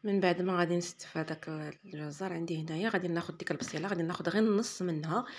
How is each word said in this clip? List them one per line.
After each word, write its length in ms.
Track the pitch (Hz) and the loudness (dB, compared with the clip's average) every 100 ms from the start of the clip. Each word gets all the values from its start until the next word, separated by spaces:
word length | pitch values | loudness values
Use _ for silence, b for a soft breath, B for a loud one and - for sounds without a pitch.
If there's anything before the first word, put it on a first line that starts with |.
| 214 | 2
من 140 | 196 | 4
بعد 220 | 185 175 | 4 4
ما 160 | 180 180 | 2 4
غادي 180 | 175 175 | 4 2
نستف 400 | 170 - - 160 | 0 -10 -8 -6
هذاك 320 | 160 156 - | -4 -6 -8
الجزر 840 | 156 151 147 - 156 151 147 190 | -8 -8 -12 -12 -8 -8 -6 -4
عندي 300 | 165 170 160 | -4 -2 -2
هنايا، 260 | 160 160 220 | -2 0 2
غادي 200 | 202 180 | 2 2
ناخذ 280 | 170 170 160 | 0 -2 -6
ديك 140 | - | -4
البصيله، 380 | 151 - 156 185 | -4 -2 -4 -2
غادي 140 | 190 | 0
ناخذ 260 | 165 165 160 | 0 0 0
غير 140 | 185 | 4
النص 400 | 220 202 240 - | 6 4 2 -2
منها، 440 | 185 156 156 185 247 | -2 0 0 0 -2